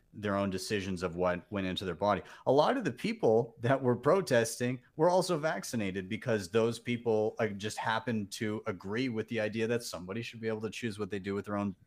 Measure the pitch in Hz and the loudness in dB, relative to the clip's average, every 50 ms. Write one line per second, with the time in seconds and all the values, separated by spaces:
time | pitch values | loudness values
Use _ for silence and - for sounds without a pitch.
0 | _ _ - 104 104 104 98 98 101 98 92 90 - - 110 101 92 98 92 85 | _ _ -12 -4 -2 0 2 2 2 2 0 -2 -4 -2 -2 -2 -2 -2 -2 -2
1 | 92 87 82 87 90 90 87 87 - - 104 98 95 92 90 82 98 90 82 78 | -2 -2 0 2 2 2 2 0 -2 -4 -4 -2 -2 -2 -2 -2 -2 -4 -2 0
2 | 98 104 101 87 - - - - - - 127 143 156 208 247 277 214 165 135 - | 2 2 2 2 0 -8 -14 -6 0 2 4 6 6 4 2 0 0 -2 -4 -2
3 | - 202 226 - - 123 110 113 120 120 - - 113 120 139 135 135 123 123 120 | -4 -4 -2 2 4 6 6 6 4 0 -4 -2 0 2 2 4 4 2 2 4
4 | 123 147 175 196 180 - 131 117 113 - - - 123 123 131 127 - _ - 151 | 4 4 4 4 4 4 4 4 4 2 0 -2 -2 -2 -4 -4 -10 _ -2 2
5 | 156 180 175 185 175 180 180 151 147 156 175 196 - - - 113 101 95 92 98 | 4 4 4 4 4 2 0 0 0 0 -2 -2 -4 -4 -2 -2 -2 0 -2 -4
6 | 92 92 110 95 - 120 110 104 95 87 - 113 110 117 117 - - 123 120 120 | -4 -4 -6 -4 -2 0 0 0 0 0 2 2 2 2 0 -2 -4 -4 -4 -2
7 | 120 120 110 107 107 110 - - 117 104 101 98 104 107 - - - 113 110 113 | 0 2 2 2 2 0 0 0 -2 -2 -2 -4 -6 -6 -6 -4 -2 -2 -2 -2
8 | - 127 117 110 101 98 - - 113 107 107 107 - 110 98 85 92 95 104 120 | -2 -2 -2 -2 -2 -4 -6 -4 -4 -4 -4 -4 -4 -6 -6 -6 -6 -6 -4 -4
9 | 135 131 113 110 104 - 117 110 107 107 101 113 110 113 120 117 120 - - 85 | -2 -2 -2 -4 -4 -4 -2 -2 -2 -2 -2 -2 0 0 0 -2 -2 -6 -10 -10
10 | 90 90 98 117 117 - - 113 113 110 110 107 110 107 - - - 117 95 104 | -8 -8 -8 -8 -8 -10 -10 -6 -4 -4 -4 -2 -4 -6 -6 -4 -6 -6 -4 -4
11 | 104 92 104 101 92 101 98 101 98 104 104 101 101 101 90 - - | -6 -6 -6 -6 -4 -4 -4 -4 -4 -2 -2 -2 -2 -2 -4 -6 -12